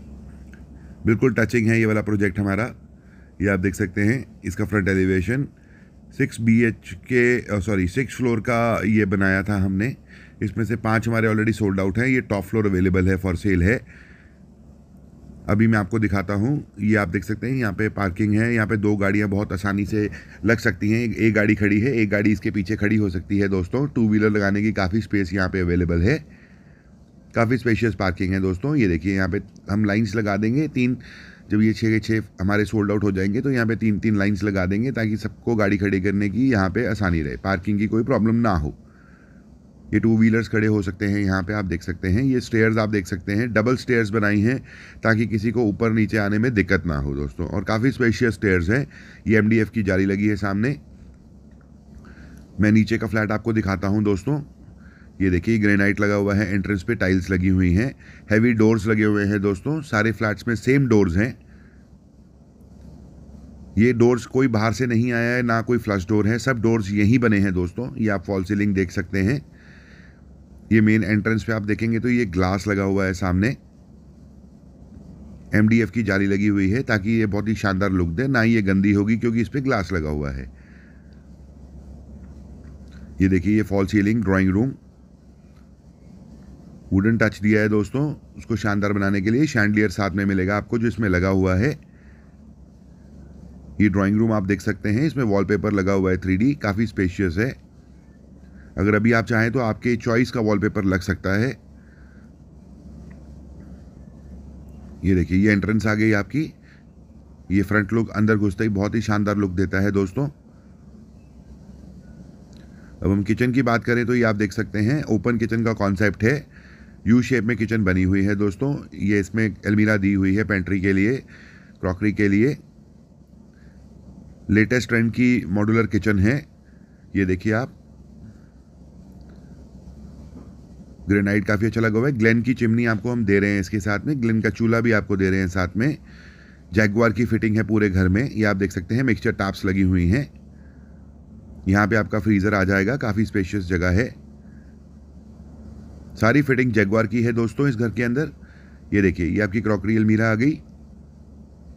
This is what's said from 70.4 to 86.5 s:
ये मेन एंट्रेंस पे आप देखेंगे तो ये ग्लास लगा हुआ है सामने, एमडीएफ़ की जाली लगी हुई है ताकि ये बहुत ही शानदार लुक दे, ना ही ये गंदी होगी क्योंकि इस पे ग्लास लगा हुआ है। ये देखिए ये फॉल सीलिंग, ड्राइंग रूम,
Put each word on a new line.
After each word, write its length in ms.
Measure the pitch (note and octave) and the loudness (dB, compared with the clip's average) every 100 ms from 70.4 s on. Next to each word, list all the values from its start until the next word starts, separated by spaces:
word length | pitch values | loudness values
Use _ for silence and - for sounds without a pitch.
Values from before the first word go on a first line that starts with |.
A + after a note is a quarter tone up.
| - - - | -20 -14 0
ये 100 | A2 | 4
मेन 220 | G#2+ A2 | 4 4
एंट्रेंस 400 | F#2+ G#2+ A2 A2 | 2 0 0 -2
पे 100 | - | -2
आप 80 | A2 | -4
देखेंगे 380 | G#2 G#2 A2+ A2+ | -4 -4 -2 -2
तो 100 | B2 | 0
ये 160 | A#2+ A2+ | 0 0
ग्लास 420 | E2+ F#2 G2+ G2+ | 0 0 -2 -2
लगा 160 | G2 | -2
हुआ 220 | G2 F#2+ F#2+ | 0 0 -2
है 80 | |
सामने, 440 | F#2 F#2+ F2+ G#2+ C#3 - - - - - - - - - - - - - - - - - - - G#2 | -2 -2 0 0 -2 -12 -20 -20 -20 -20 -20 -20 -20 -20 -20 -20 -20 -20 -20 -20 -20 -20 -20 -4 0
एमडीएफ़ 360 | G#2+ A#2 G#2+ | 2 2 0
की 120 | A#2+ | -2
जाली 240 | G2+ G2 G2 | 0 0 2
लगी 200 | G2 G#2 | 0 2
हुई 220 | G2+ F#2+ | 2 2
है 140 | A2+ | 0
ताकि 280 | C3+ G#2+ G2 | 0 -2 0
ये 140 | A#2 G#2+ | 0 0
बहुत 220 | G2 G#2 | -2 -2
ही 80 | G#2+ | -2
शानदार 360 | G#2 F#2+ G2 | -2 0 0
लुक 180 | F#2 F2 | 0 0
दे, 180 | E2 C3+ | -2 0
ना 140 | B2+ | 2
ही 140 | A2+ A#2 | 2 2
ये 60 | |
गंदी 300 | G2 G2 G2+ | 2 2 4
होगी 260 | G2+ G2+ A2+ | 2 2 0
क्योंकि 240 | A#2+ A2+ | 0 -2
इस 60 | A2+ | -2
पे 140 | C#3 | -4
ग्लास 320 | C3 A#2 F2 | -2 -2 -2
लगा 160 | F2+ D2+ | -4 -2
हुआ 220 | D2+ C#2+ | -4 -4
है। 200 | C2 C2 - - - - - - - - - - - - - - - - - - - - - - - - - - - | -6 -10 -16 -20 -20 -20 -20 -20 -20 -20 -20 -20 -20 -20 -20 -20 -20 -20 -20 -20 -20 -20 -20 -20 -20 -20 -20 -12 0
ये 60 | F#2+ | 2
देखिए 280 | F#2 F#2+ G#2+ | 2 2 0
ये 60 | |
फॉल 240 | G#2 G2 G2 | 2 0 0
सीलिंग, 380 | G#2 G2+ A#2 | 2 2 0
ड्राइंग 260 | G2 F#2+ F#2+ | 2 2 2
रूम, 240 | F#2+ C3 C#3 - - - - - - - - - - - - - - - - - | 2 0 -4 -16 -20 -20 -20 -20 -20 -20 -20 -20 -20 -20 -20 -20 -20 -20 -20 -20